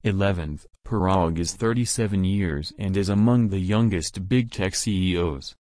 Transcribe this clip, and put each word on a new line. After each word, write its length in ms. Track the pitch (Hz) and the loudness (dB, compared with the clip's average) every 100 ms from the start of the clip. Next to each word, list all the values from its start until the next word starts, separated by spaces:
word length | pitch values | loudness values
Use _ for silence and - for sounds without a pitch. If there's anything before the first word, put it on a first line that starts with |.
Eleventh, 640 | 113 98 98 90 78 76 - _ - | 0 2 0 0 -4 -8 -12 _ -4
Parag 520 | 110 92 95 85 82 | 0 2 4 2 0
is 140 | 85 | -4
thirty-seven 720 | - 113 117 117 - 107 98 | -2 -2 0 -2 -2 -2 0
years 480 | 92 101 92 71 76 - | 0 0 0 -2 -6 -6
and 180 | 101 95 | -2 0
is 140 | 98 | 0
among 380 | 101 110 123 110 | 4 4 4 2
the 100 | 98 | 0
youngest 680 | 92 104 117 92 76 - 95 | 0 2 2 0 -4 -8 -2
big 220 | 123 117 | 0 0
tech 240 | - 95 | -4 -4
C 380 | - - 95 92 | -2 -2 0 0
E 60 | 87 | 0
Os. 360 | 87 69 - - | 0 -4 -12 -20